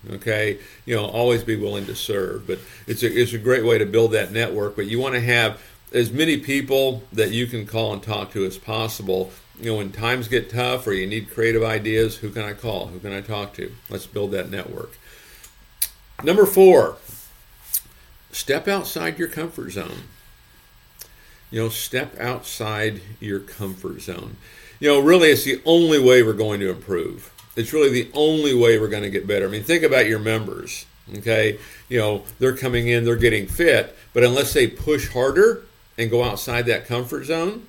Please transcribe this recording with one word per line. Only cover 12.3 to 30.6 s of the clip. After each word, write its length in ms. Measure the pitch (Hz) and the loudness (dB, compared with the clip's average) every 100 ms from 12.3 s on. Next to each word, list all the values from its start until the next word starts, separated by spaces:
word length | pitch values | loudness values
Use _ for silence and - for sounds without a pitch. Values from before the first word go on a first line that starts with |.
| 107 | -8
I 100 | 107 | -10
call? 340 | 104 117 98 90 | -8 -8 -6 -8
Who 120 | 90 | -12
can 140 | 101 | -10
I 80 | 98 | -10
talk 320 | 98 107 101 - | -8 -8 -8 -10
to? 180 | 92 - - | -14 -14 -14
Let's 180 | 98 - | -12 -10
build 240 | 104 101 | -6 -4
that 180 | 98 92 | -4 -6
network. 480 | 98 - - - - - - - - - _ - _ - - - - | -8 -10 -12 -14 -18 -20 -20 -20 -20 -20 _ -20 _ -10 -10 -20 -6
Number 220 | 143 196 196 | 2 6 6
four, 520 | 190 190 160 90 - - - - - - - - - - - - - _ | 8 10 10 6 -2 -18 -20 -20 -20 -20 -20 -8 -8 -8 -20 -20 -20 _
step 360 | - - 139 - | -12 -2 -2 0
outside 520 | 196 - 165 165 160 | -4 -4 -6 -6 -4
your 80 | 165 | -6
comfort 440 | - 165 - - | -6 -10 -10 -10
zone. 320 | 101 80 - - - - - _ _ _ _ _ _ - - - - - | -10 -10 -12 -16 -20 -20 -20 _ _ _ _ _ _ -20 -20 -20 -20 -12
You 120 | 113 | -6
know, 60 | 113 | -6
step 480 | - - 127 - - | -6 -6 -6 -6 -8
outside 840 | 120 123 - - 107 107 110 101 92 110 | -8 -8 -10 -8 -6 -2 -4 -4 -14 -14
your 200 | 107 98 | -8 -8
comfort 640 | - - 101 92 92 67 | -10 -12 -10 -10 -12 -12
zone. 360 | - 90 - - - - - - | -12 -12 -12 -18 -20 -20 -20 -2
You 100 | 147 | 2
know, 100 | 143 | 4
really, 300 | 143 180 160 | 6 8 8
it's 140 | 139 | 4
the 180 | 135 131 156 | 2 -4 4
only 340 | 170 170 151 | 4 6 6
way 240 | 127 127 | 8 8
we're 100 | 113 | 6
going 260 | 101 107 101 | 2 -2 -2
to 80 | 98 | -4
improve. 640 | 90 - 90 82 85 - - - - | -6 -4 -4 -4 -8 -18 -20 -14 -8
It's 180 | 113 | -4
really 160 | 156 143 | 4 4
the 200 | 123 113 | 4 -2
only 400 | 147 151 156 147 | 2 2 4 2
way 260 | 123 117 113 | 4 6 6
we're 80 | 107 | 2
gonna 220 | 104 101 | -4 -4
get 180 | 98 95 | -4 -2
better. 200 | 104 98 | 0 0
I 20 | |
mean, 140 | 104 | -4
think 200 | 113 170 | 0 2
about 220 | 143 131 110 | 4 4 2
your 140 | 110 | 0
members, 680 | 107 113 107 - | 0 -2 -2 -10